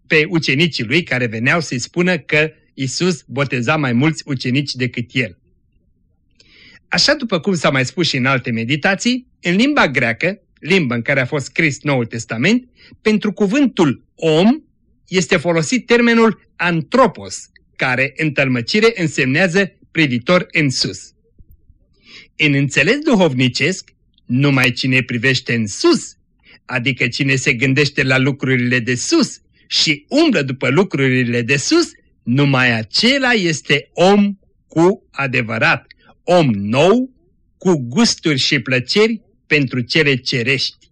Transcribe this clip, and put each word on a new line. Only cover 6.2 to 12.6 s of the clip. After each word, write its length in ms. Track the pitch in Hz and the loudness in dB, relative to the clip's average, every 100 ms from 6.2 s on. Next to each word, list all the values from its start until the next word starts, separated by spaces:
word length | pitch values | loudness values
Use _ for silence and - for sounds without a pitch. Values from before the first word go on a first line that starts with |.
| _ _ _ _ - - - | _ _ _ _ -20 -20 -6
Așa 260 | 180 - | -2 0
după 260 | 294 247 247 | 0 0 -2
cum 140 | 208 | -2
s-a 160 | 180 160 | -2 0
mai 140 | 139 | 0
spus 240 | 127 - 160 | -2 -2 -2
și 80 | 139 | 0
în 100 | 127 | 0
alte 240 | 135 123 | 0 -2
meditații, 760 | 113 113 147 190 196 240 254 - _ | -4 -2 -2 0 -2 -2 -4 -6 _
în 160 | 180 180 | -2 0
limba 320 | 269 285 196 | 2 2 0
greacă, 500 | 131 120 117 160 202 _ _ | 0 -2 -2 -4 -6 _ _
limba 340 | 139 190 139 | 0 0 2
în 80 | 117 | -2
care 180 | 113 135 | -2 -2
a 60 | 127 | -2
fost 180 | 151 | -4
scris 380 | 131 - 135 135 | -6 -2 -2 -2
Noul 240 | 151 135 117 | -2 -2 -2
Testament, 580 | 117 - 113 156 247 | -6 -8 -2 0 0